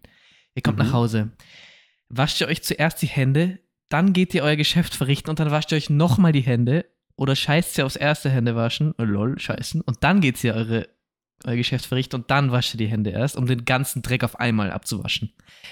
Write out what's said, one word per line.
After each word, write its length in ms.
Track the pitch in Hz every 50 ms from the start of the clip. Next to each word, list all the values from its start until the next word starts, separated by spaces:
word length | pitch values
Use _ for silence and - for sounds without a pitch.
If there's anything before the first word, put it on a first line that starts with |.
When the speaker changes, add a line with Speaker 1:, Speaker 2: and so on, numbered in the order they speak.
| _ - _ _ _ _ _ _ _ _ _
Speaker 1:
Ihr 80 | 131 -
kommt 160 | - 107 104
Speaker 2:
Mhm. 60 | 107
Speaker 1:
nach 60 | 113 127
Hause. 380 | 123 117 113 110 110 107 110 - _ - - - - - - - - _ _ _ _ _ _
Wascht 320 | 120 117 139 147 - -
ihr 80 | 175 -
euch 140 | 165 - -
zuerst 380 | - - - 147 165 - -
die 60 | -
Hände, 520 | - - 143 135 131 135 147 170 185 185 - _ _ _ _ _ _
dann 240 | - 151 180 196 185
geht 220 | 180 185 180 -
ihr 80 | 175 139
euer 140 | 147 151
Geschäft 380 | 151 151 - - 170 170 - -
verrichten 360 | - - 127 139 - - -
und 80 | 156 151
dann 120 | 160 151
wascht 220 | 143 151 151 - 165
ihr 40 |
euch 120 | 151 - -
nochmal 420 | 147 147 160 175 123 202 185 170 151
die 100 | 143 123
Hände 420 | 135 123 117 120 117 139 170 - - _ _ _ _ _
oder 180 | - 135 135 135
scheißt 420 | 135 - - 143 165 170 - - -
ihr 80 | 139
aufs 100 | 135 -
erste 320 | - 143 147 151 - - 143
Händewaschen, 640 | 131 127 117 120 117 117 117 117 - - 151 156 - -
oh, 40 | 117
lol, 340 | 110 101 101 104 120 139 -
scheißen, 420 | - - - - 131 - - 160
und 180 | - - 120 - -
dann 160 | 143 185 202
geht 220 | 170 135 120 - -
ihr 100 | 120 110
eure, 340 | 110 113 113 113 113 - - _ _ _ _ _ _ _ _ _ _ -
euer 100 | 127 117
Geschäft 300 | 120 120 - 135 123 -
verrichten 300 | - 131 127 131 - -
und 140 | 127 117 -
dann 220 | 139 139 143 131 123
wascht 220 | 123 120 - -
ihr 40 | 113
die 80 | 113
Hände 240 | 107 113 107 104 101
erst, 260 | 92 104 120 143 -
um 100 | - 127
den 180 | 120 127 120 120
ganzen 380 | - 131 127 139 - - 135 -
Dreck 220 | - 123 127 -
auf 140 | 113 - -
einmal 320 | 120 120 113 107 101 95
abzuwaschen. 600 | 92 98 - - 113 98 - - - - 110 104 - _ _ _ - - - -